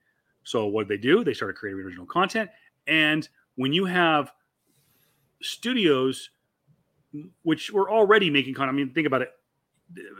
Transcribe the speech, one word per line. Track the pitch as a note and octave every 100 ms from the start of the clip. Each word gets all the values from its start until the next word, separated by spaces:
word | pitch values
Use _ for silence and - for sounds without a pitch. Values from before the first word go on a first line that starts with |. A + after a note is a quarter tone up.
| _ _ _ _
So | - A#2+
what | G#2 G#2+ G#2
did | G#2
they |
do? | B2 G3+
They | F3
started | A2+ G#2 -
creating | G#2 F#2+
original | F#2+ F2+ F2+
content. | E3+ F#3 - - - _ _ -
And | D#3+ D3+ D#3 - _ _ -
when | C3
you | E3
have | F#3+ F3+ E3+ D3+ C3+ - _ _ _ _ _ _ _ _ _ _
studios | - - A#3 B3+ F3 C3+ C3 C3 - _ _ _ _ _ _ _ _ D3 F3 _
which | E3 D#3 -
were | G#3 F#3+
already | A3 G3 G#3+ F3+
making | C#3+ B2+
content, | C3 C3+
I | C#3
mean, | C3
think | D3+ D3
about | C3
it. | B2 - _ _ _ _ _ F3+ - -